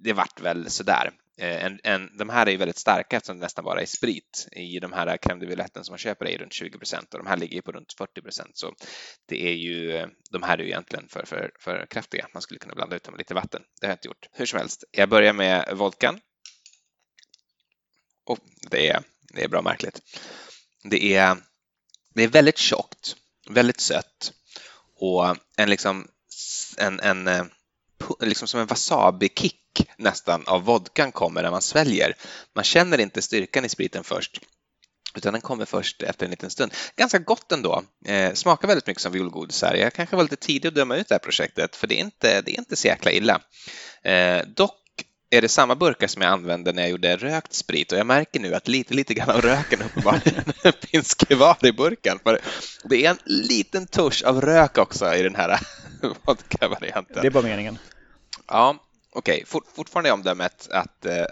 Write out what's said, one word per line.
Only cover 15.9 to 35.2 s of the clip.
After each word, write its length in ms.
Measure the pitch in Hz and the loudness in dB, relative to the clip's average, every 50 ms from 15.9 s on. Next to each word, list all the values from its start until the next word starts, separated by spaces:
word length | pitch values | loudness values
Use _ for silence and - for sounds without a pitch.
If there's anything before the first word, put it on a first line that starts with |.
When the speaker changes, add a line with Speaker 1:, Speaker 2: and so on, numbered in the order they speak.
| 90 - - 127 156 208 _ _ _ _ - - - _ _ - _ _ _ _ _ _ _ _ _ _ _ _ _ _ _ _ _ _ _ _ _ _ _ _ _ _ _ _ _ _ _ | -2 0 -2 -2 -2 -4 _ _ _ _ -20 -20 -20 _ _ -20 _ _ _ _ _ _ _ _ _ _ _ _ _ _ _ _ _ _ _ _ _ _ _ _ _ _ _ _ _ _ _
Speaker 1:
Och 140 | - 123 - _ _ _ _ - - | -8 -8 -8 _ _ _ _ -14 -6
det 180 | - 64 73 78 | -2 0 0 2
är, 120 | - - - _ _ _ _ _ - | 0 -2 -4 _ _ _ _ _ -8
det 100 | - - | -6 -6
är 40 | - | -4
bra 140 | - - | -2 -2
märkligt. 380 | 85 92 - - - - - - _ _ - - - - - - - - - - _ _ _ _ - | -2 -2 -4 -4 -8 -12 -12 -14 _ _ -20 -20 -20 -20 -20 -20 -20 -20 -20 -20 _ _ _ _ -8
Det 320 | 104 104 92 - 104 95 | -2 -2 0 2 2 4
är, 220 | 95 95 92 95 92 - _ _ _ _ _ _ _ _ _ _ - _ _ - | 4 6 4 4 2 -4 _ _ _ _ _ _ _ _ _ _ -20 _ _ 0
det 80 | 113 113 | 0 2
är 40 | 113 | 6
väldigt 300 | 123 156 147 151 156 - | 6 8 8 6 4 2
tjockt, 580 | - - - - - - - _ - - - _ _ _ _ _ _ - | 0 0 0 -2 -4 -6 -10 _ -14 -14 -14 _ _ _ _ _ _ -2
väldigt 300 | 104 120 120 120 - - | 2 4 4 4 2 0
sött 540 | - - - 80 - _ _ - - - - _ _ _ - - - - - _ _ _ _ - | -2 -2 -2 -2 -4 _ _ -14 -14 -14 -14 _ _ _ -20 -20 -20 -20 -20 _ _ _ _ -6
och 360 | - 95 90 90 87 90 90 95 _ _ _ - | -2 0 2 2 2 2 0 -2 _ _ _ 0
en 120 | 107 104 | 2 2
liksom 380 | 101 98 - 101 95 95 92 - _ _ _ - | 2 2 2 -2 -2 -4 -6 -14 _ _ _ -20
s-, 460 | - - - - - - - - - - | -18 -16 -12 -10 -10 -10 -10 -10 -4 -2
en, 220 | 101 101 95 95 | -2 -2 -2 0
en, 280 | - 101 95 92 92 92 | 0 0 0 0 0 0
eh, 160 | 90 90 90 87 _ _ _ _ _ _ _ _ _ - | 0 0 -2 -4 _ _ _ _ _ _ _ _ _ -14
pu-, 260 | - - - - - | -10 -10 -8 -4 -2
liksom 220 | 110 101 - - 110 | -2 -2 -2 -4 -6
som 120 | - 120 | -4 -4
en 80 | 113 107 | -2 -2
wasabi-kick 1200 | - - - - 165 139 104 92 92 92 101 98 - - - 117 - _ _ _ - - - - - - | -2 -2 -2 0 2 4 4 4 4 4 0 -2 -2 0 -4 -4 -4 _ _ _ -2 -2 -2 -2 -2 -2
nästan 460 | 110 101 - - - - 87 85 - - | -2 -2 -2 -2 -2 -2 -2 -2 0 0
av 160 | 92 92 90 | 0 0 2
vodkan 480 | 107 120 107 90 - - - 151 131 | 2 2 2 0 -4 -2 -2 -2 -2
kommer 320 | - - 98 85 82 80 82 | 0 -2 -4 -2 -2 -2 -4
när 80 | 85 | -2
man 100 | 87 92 | -2 -2
sväljer. 520 | - - - 151 156 143 107 87 76 - - - - - - - - _ - | -4 0 0 2 2 2 2 2 2 0 -2 -4 -12 -18 -18 -18 -18 _ -6
Man 80 | 107 101 | -4 -2
känner 340 | - - 170 175 180 165 131 | 2 4 4 4 4 4 2
inte 220 | 110 98 - 107 | 2 0 -2 -6
styrkan 440 | - - - 107 95 - - 135 131 | -6 -2 -2 -2 -2 0 -2 -2 -2
i 40 | 113 | -2
spriten 340 | - - 95 - - - - | -4 -4 -4 -4 -4 -8 -8
först, 360 | - - - - - - - - _ _ _ _ _ _ _ _ _ _ _ - - - | -6 -6 -6 -6 -8 -10 -14 -20 _ _ _ _ _ _ _ _ _ _ _ -16 -14 -12
utan 180 | - | -6